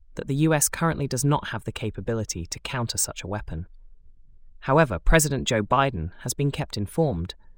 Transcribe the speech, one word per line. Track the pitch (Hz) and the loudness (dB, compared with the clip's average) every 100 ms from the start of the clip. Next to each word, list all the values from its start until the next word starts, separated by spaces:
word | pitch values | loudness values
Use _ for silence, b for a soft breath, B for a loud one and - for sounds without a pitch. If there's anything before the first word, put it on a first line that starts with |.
| - - | -16 -10
that | - | -4
the | 139 | 2
U | 156 | 4
S | 151 - | 4 2
currently | - 165 151 139 | 0 0 0 -2
does | 127 143 | 0 2
not | 147 - | 2 0
have | 113 - | -8 -6
the | |
capability | - 113 - 98 113 107 92 82 | -6 -6 -4 -4 -2 -2 -6 -8
to | - | -10
counter | - 127 120 101 | -6 -4 -4 -2
such | - - - | -4 -4 -8
a | |
weapon. | 104 - 80 90 - - - - - - - - - | -6 -6 -8 -10 -14 -20 -20 -20 -20 -20 -20 -20 -10
However, | - 143 156 87 | 2 4 4 2
President | - 165 151 143 147 | 6 6 6 0 0
Joe | 117 | 0
Biden | 104 131 139 104 82 - | 2 4 2 0 -6 -6
has | 127 | -8
been | - 143 | -2 -2
kept | - 147 - | -2 -4 -4
informed | 101 - 160 85 87 - - | -4 0 0 0 -6 -10 -20